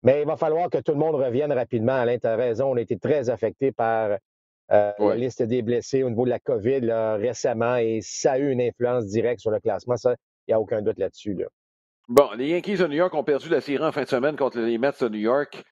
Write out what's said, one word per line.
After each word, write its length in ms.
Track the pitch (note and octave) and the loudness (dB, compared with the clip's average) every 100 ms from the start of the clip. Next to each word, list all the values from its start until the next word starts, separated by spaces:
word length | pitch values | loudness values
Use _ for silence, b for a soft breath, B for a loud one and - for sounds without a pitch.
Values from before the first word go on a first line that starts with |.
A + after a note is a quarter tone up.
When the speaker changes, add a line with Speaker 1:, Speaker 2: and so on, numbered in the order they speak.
Speaker 1:
Mais 180 | B2 C#3+ | 4 4
il 60 | D3 | 2
va 100 | D3+ | 0
falloir 320 | E3 D#3 F3 | 0 0 0
que 80 | D3+ | -2
tout 140 | B2+ | 0
le 80 | D3 | 0
monde 160 | D#3 D3+ | 0 0
revienne 360 | C3 A#2+ D3 | 0 0 0
rapidement. 420 | C3+ A#2+ A#2+ A2+ | 0 0 0 0
Alain, 260 | C3 A#2+ A#2+ | 2 2 0
t'as 160 | A#2 A2+ | 0 0
raison, 360 | B2 A2+ C3+ | 0 0 0
on 40 | B2 | -2
a 60 | |
été 180 | A2 A#2 | -2 -4
très 320 | - D3 A#2+ | 0 0 0
affectés 400 | A#2 A2+ - C3+ | -2 -2 0 -2
par, 400 | - A#2 A2+ A2 G2+ _ _ _ _ _ | 0 0 0 0 -2 _ _ _ _ _
euh, 200 | G#2 G#2 G#2 | 4 4 2
Speaker 2:
Ouais. 100 | G#2 | 0
Speaker 1:
la 60 | A2 | 0
liste 260 | B2+ - | -2 -2
des 220 | A#2 B2 | -2 0
blessés 400 | A2 A#2+ - C3+ | 0 -2 -2 -2
au 60 | C3 | 0
niveau 160 | A2+ B2 | 0 0
de 40 | |
la 100 | A#2+ | -2
covid, 420 | - B2 G2+ C3+ | -2 -2 0 0
là, 340 | A#2 A2+ A2 A2 | 0 0 0 0
récemment, 640 | A2+ A#2 C#3 A#2 A#2 B2 | -2 -2 -2 0 0 2
et 220 | A2+ A2+ | 0 -2
ça 300 | G#2 - D#3 | -6 -2 0
a 40 | C3 | 2
eu 140 | C#3+ | 0
une 100 | B2+ | 0
influence 460 | B2 - A#2+ B2 G#2+ | -2 0 0 0 0
directe 340 | G#2 A2+ A#2+ | 0 0 -2
sur 80 | A2 | -2
le 100 | G#2+ | -2
classement. 380 | - G2 G2 B2 | -2 -4 -2 0
Ça, 140 | B2+ B2 _ _ - | 0 -2 _ _ -2
il 40 | |
n'y 20 | |
a 60 | A2 | 0
aucun 240 | G#2 G#2+ | 0 -2
doute 160 | G#2 G2 | -2 -2
là-dessus, 340 | F#2+ - G#2 | -4 -6 -8
là. 120 | F#2+ - _ _ _ _ _ _ | -6 -6 _ _ _ _ _ _
Speaker 2:
Bon, 220 | A#2+ C3+ G#2+ | 4 4 2
les 120 | C#3 | -2
Yankees 280 | F3 E3+ G3+ | -2 -2 -2
de 80 | F3 | 0
New 120 | D3 | 0
York 160 | F3+ D#3 | 0 0
ont 80 | |
perdu 260 | C3 C#3 D#3+ | 0 -2 0
la 100 | D#3 | -2
série 240 | B2 C3+ | 0 -2
en 80 | D#3 | -2
fin 120 | - | -2
de 40 | B2+ | -2
semaine 280 | B2+ C3+ D3 | 0 0 0
contre 240 | C3+ A#2+ | -2 0
les 180 | A#2 A#2 | -2 0
Mets 140 | C3+ C#3 | 0 0
de 80 | B2 | -2
New 100 | G#2+ | 0
York. 440 | G#2+ C3 C#3+ - - | 0 0 -2 -8 -20